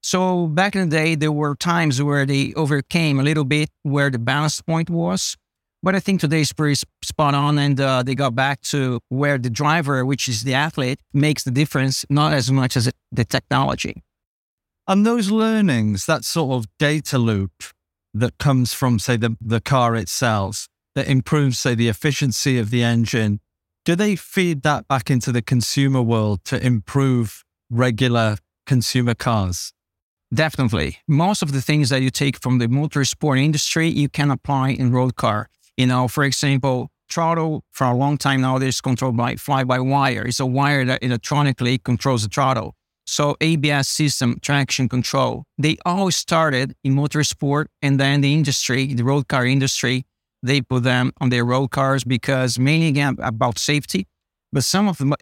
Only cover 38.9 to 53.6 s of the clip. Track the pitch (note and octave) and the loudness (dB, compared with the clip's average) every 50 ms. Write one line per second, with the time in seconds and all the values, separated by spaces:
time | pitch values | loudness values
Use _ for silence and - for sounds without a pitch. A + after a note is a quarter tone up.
38.9 | B2+ A#2 C3+ C3 A#2 A2+ A#2+ A#2+ A#2+ - - - C#3+ C3+ C3 B2+ B2+ B2+ B2+ C3 | -2 0 0 -2 0 0 -2 -2 -4 -6 -4 -2 -2 -2 0 0 0 0 0 0
39.9 | C#3 C#3+ C#3 C3+ B2 G#2+ G#2 A#2+ A#2+ - C#3 C3 B2 C3+ C#3 C#3+ D3 C#3 C3 B2 | 0 2 2 0 0 -2 -4 -4 -4 -2 -2 -2 0 0 2 2 2 2 2 0
40.9 | B2+ - - B2+ B2 A2+ - - D3 C#3+ D3 C#3 C3 - B2+ A#2+ B2+ B2 _ - | -2 -2 -2 -2 -2 -2 -2 -2 0 2 2 2 0 0 0 0 0 0 _ -2
41.9 | B2 A2+ - C#3 C3 A#2+ G#2 G#2 - - C#3 C3 C3 A#2+ G#2 - - _ _ _ | -2 0 0 0 0 0 -2 -2 -2 0 0 2 0 0 -2 -8 -12 _ _ _
42.9 | _ _ _ - - - D3 D3 C#3+ - - D#3+ E3 D#3 C3+ D3+ C#3+ C#3+ C#3 - | _ _ _ -10 -4 -2 0 0 0 0 0 0 2 2 2 2 2 2 0 -2
43.9 | - - D#3 D3 C3 - C3+ A#2+ A#2+ - - - C#3+ C#3+ C#3 - - - C3 A#2 | -2 0 0 0 0 0 0 -2 -2 -2 -2 -2 0 0 0 0 -2 -2 -2 0
44.9 | - B2+ A#2+ - - C#3 C3 A#2+ A#2 A#2+ C3 _ _ - C#3 D3+ D#3+ - - - | 0 -2 -4 -2 0 0 0 0 -2 -6 -12 _ _ -2 0 0 0 0 -2 -2
45.9 | - F#3+ G3 F#3 D#3+ - - - E3+ E3 D#3+ D#3 C#3 B2+ C3 C3+ A#2 _ _ C#3 | 0 0 0 0 0 -2 -2 0 0 2 2 2 2 0 -2 -4 -6 _ _ 0
46.9 | C3+ C#3 C#3+ C#3+ - D3+ D3 - - - - C#3 C#3 D3 D3+ - _ _ - C#3+ | 2 2 0 0 0 0 -2 -2 -2 -2 -2 0 0 0 -2 -4 _ _ 0 0
47.9 | C#3 C3+ C#3 C3+ C#3 C#3+ C#3 C#3 C#3+ D#3+ D#3 D3 C3+ - - - B2+ B2+ C3+ C3+ | 2 4 4 4 4 4 4 4 4 4 2 2 0 -2 -2 -2 -2 -2 -2 -2
48.9 | C#3 A#2+ A#2+ B2+ C#3 D3 C#3 _ - C3+ B2 B2 C3 C#3 C3+ C3+ - - - A#2+ | -2 -2 0 2 0 0 0 _ -2 0 2 2 2 2 2 0 -2 -2 -2 -2
49.9 | B2 B2+ B2+ _ _ _ _ _ _ _ - A#2+ C#3 C#3+ B2 _ B2+ B2+ A#2+ C3 | -2 -2 -4 _ _ _ _ _ _ _ -2 0 0 0 0 _ -2 0 2 2
50.9 | B2+ B2 B2+ C3 - _ C#3+ B2+ B2 B2 A#2+ A#2+ B2 B2+ C#3 B2+ - - C3+ C3+ | 2 2 0 -2 -2 _ -2 0 2 2 0 2 0 0 0 -2 -2 -2 0 0
51.9 | C3+ C3+ A#2+ B2 C3 A#2 - - C#3 C3 B2+ B2+ A2+ A#2+ B2+ C3+ D3+ D#3+ E3 E3 | 0 -2 -2 -2 -4 -2 -2 -2 -2 0 0 -2 0 0 2 2 2 2 2 2
52.9 | C3+ C#3+ C#3+ C#3+ B2+ - - - A2+ A2 B2+ B2 A2+ - | 2 2 0 0 -2 -2 -4 -6 -2 -2 -2 -2 -2 -2